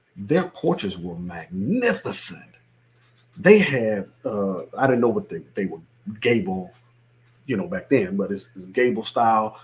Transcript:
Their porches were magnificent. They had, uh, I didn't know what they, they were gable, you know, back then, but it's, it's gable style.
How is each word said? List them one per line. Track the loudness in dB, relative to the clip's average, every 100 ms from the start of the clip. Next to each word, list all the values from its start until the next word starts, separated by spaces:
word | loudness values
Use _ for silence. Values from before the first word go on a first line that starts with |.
| _ -16
Their | 0 0 0
porches | -4 -2 0 -2 -6
were | -10 -8
magnificent. | -10 -10 -10 -4 -2 0 0 0 -2 -4 -4 -8 -18 _ _ _ _ _ _ _ _ 0
They | 8 8
had, | 6 2 0 0 -4 _ -6
uh, | -2 -2 -2 -8 0
I | 2
didn't | 4
know | 2
what | 0 -4
they, | -12 -10
they | -6 -6
were | -6 -16 _ -14 -4
gable, | 0 2 0 -6 -8 -16 _ _ _ _ _ _ -6
you | -4
know, | -4
back | -6 0
then, | 2 2 -2
but | -4
it's, | -4 -8 -18
it's | -6
gable | 0 2 2
style. | -4 2 4 4 0 -8